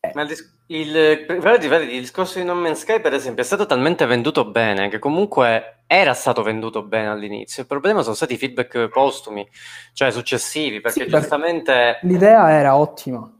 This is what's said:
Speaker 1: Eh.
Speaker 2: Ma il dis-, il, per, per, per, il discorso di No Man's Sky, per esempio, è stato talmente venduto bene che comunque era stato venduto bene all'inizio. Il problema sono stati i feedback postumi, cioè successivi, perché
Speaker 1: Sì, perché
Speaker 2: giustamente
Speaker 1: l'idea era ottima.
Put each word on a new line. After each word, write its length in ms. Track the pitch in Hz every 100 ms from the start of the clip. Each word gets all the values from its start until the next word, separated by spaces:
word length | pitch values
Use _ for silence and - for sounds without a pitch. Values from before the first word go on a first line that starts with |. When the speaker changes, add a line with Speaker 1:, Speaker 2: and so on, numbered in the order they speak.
Speaker 1:
Eh. 80 | -
Speaker 2:
Ma 80 | 147
il 80 | 151
dis-, 240 | 156 - _ _
il, 260 | 160 151 156 156 151 156
per, 120 | 180
per, 200 | 175 233 151
per, 160 | 160
il 180 | 135 127
discorso 380 | 127 - 185 185
di 60 |
No 100 | 180
Man's 260 | 175 170 156
Sky, 200 | - 220
per 140 | 156
esempio, 280 | 135 135 113
è 40 | 123
stato 180 | 196
talmente 400 | 208 127 143 170
venduto 400 | 135 120 123 147
bene 460 | 107 117 110 98 98
che 80 | 107
comunque 880 | 143 165 202 - 120 113 - _ _
era 260 | 180 170
stato 300 | 120 135 117
venduto 400 | 107 110 110 110
bene 260 | 104 110 107
all'inizio. 540 | 107 104 104 107 -
Il 60 | 127
problema 340 | 143 185 214
sono 120 | 113
stati 200 | 104 160
i 20 | 120
feedback 500 | 131 123 120 123 110
postumi, 600 | 131 135 131 - 104 101 - - - -
cioè 160 | - 135
successivi, 680 | 117 117 123 - 151 147 107
perché 200 | 117 -
Speaker 1:
Sì, 40 | 123
perché 120 | 151
Speaker 2:
giustamente 760 | 151 147 165 165 165 127 120 117
Speaker 1:
l'idea 480 | 180 180 196 220 170
era 260 | 156 139 135
ottima. 540 | 147 - - 123 110